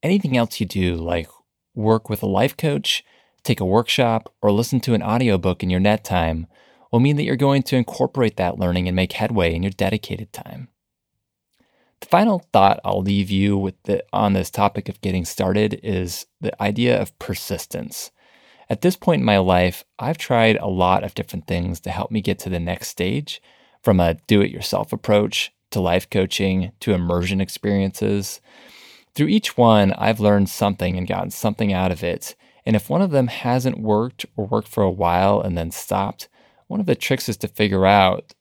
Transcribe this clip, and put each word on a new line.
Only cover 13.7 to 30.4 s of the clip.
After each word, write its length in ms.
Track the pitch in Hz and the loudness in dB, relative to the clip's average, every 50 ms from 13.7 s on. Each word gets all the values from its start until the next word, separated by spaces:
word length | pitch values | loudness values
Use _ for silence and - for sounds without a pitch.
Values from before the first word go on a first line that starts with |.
| 95 _ _ | -6 _ _
the, 200 | - 101 82 - _ | -2 -2 -2 -2 _
on 220 | - 98 107 104 98 | -2 0 2 2 2
this 160 | 95 92 - | 2 0 -2
topic 400 | - - 101 101 - - 98 - | -2 2 2 2 2 -2 -8 -8
of 140 | 95 _ - | -12 _ -4
getting 240 | 101 92 92 87 | -2 -2 -2 -4
started 520 | - - - 104 - - 104 107 107 104 - - | -4 -4 -2 0 0 2 2 2 0 -2 -4 -6
is 420 | 107 101 90 90 87 82 - - _ _ _ | -4 -4 -4 -4 -4 -8 -10 -14 _ _ _
the 200 | - 107 - _ 101 | -8 -8 -6 _ -4
idea 360 | 104 104 110 120 123 120 - | -4 0 0 0 2 2 0
of 200 | - - _ _ | 0 -4 _ _
persistence. 920 | - - 202 - - - - - - - - - - - - - - - _ _ _ _ _ _ _ _ _ _ _ _ | -10 -8 -8 -8 -6 -8 -8 -8 -8 -10 -10 -10 -10 -10 -12 -14 -14 -16 _ _ _ _ _ _ _ _ _ _ _ _
At 100 | 117 - | -8 0
this 160 | - 175 185 | 0 0 0
point 240 | - - - 170 139 | 0 0 0 0 2
in 60 | 127 | 2
my 100 | 113 104 | 4 4
life, 480 | 98 92 92 92 90 90 90 87 - - _ _ - | 4 4 4 4 4 4 2 0 -4 -14 _ _ -8
I've 180 | 117 123 160 | -6 -6 -6
tried 400 | 151 - - 135 117 113 113 110 | -6 -4 -2 2 2 4 4 2
a 100 | - - | 2 0
lot 380 | 101 95 92 90 90 92 98 95 | -4 0 2 2 4 2 2 0
of 100 | 98 - | -4 -8
different 320 | - - - - 92 82 | -8 -10 -8 -10 -12 -6
things 320 | - 87 87 87 90 87 - | -4 -4 -4 -2 -4 -6 -8
to 100 | _ - | _ -8
help 200 | 82 92 95 - | -6 -6 -6 -4
me 120 | 113 110 92 | -4 -4 -2
get 160 | 104 98 - | -2 -4 -4
to 100 | - 95 | -4 -6
the 100 | 92 87 | -4 -4
next 300 | 85 87 90 - - - | -4 -4 -6 -6 -8 -14
stage, 540 | - - 90 92 110 143 147 - - - _ _ _ _ _ _ _ _ _ | -6 -4 -4 -2 -2 -4 -6 -8 -14 -16 _ _ _ _ _ _ _ _ _
from 180 | - 104 90 | 2 4 4
a 140 | 87 85 82 - _ - | 4 2 2 -2 _ 2
do-it-yourself 680 | 110 101 101 98 - - - - - 95 101 - - | 4 4 4 2 -2 -6 -8 -4 -4 -4 -4 -4 -6
approach 580 | 107 _ - 107 104 104 101 101 - - - _ _ _ _ - | -8 _ 2 2 2 2 0 -2 -4 -6 -6 _ _ _ _ -4
to 80 | 104 | -2
life 280 | 92 87 87 95 - _ | 0 0 0 0 -2 _
coaching 640 | - 101 95 95 - - 98 95 92 92 90 95 - _ | -2 -2 -2 0 -2 -2 -2 0 0 0 -2 -4 -8 _
to 140 | - - 101 | -2 0 0
immersion 440 | 90 87 87 87 90 87 90 98 95 | 0 0 0 0 0 0 0 -2 -2
experiences. 1000 | 95 92 - - - 101 101 98 98 98 95 - 107 104 101 101 98 - - - _ _ - - - - - - - - - - _ _ _ | -2 -4 -6 -6 -4 -2 0 0 0 -2 -2 -4 -2 -2 -2 -2 -4 -6 -12 -14 _ _ -20 -20 -20 -20 -20 -20 -20 -20 -20 -20 _ _ _
Through 140 | - 147 156 | -2 0 2
each 300 | 190 220 - - - - | 2 0 0 -2 0 4
one, 340 | 120 117 110 107 101 95 - | 6 6 8 6 6 4 2
I've 280 | - - 107 113 107 | 0 0 -2 0 2
learned 280 | 104 104 104 101 | 2 4 4 4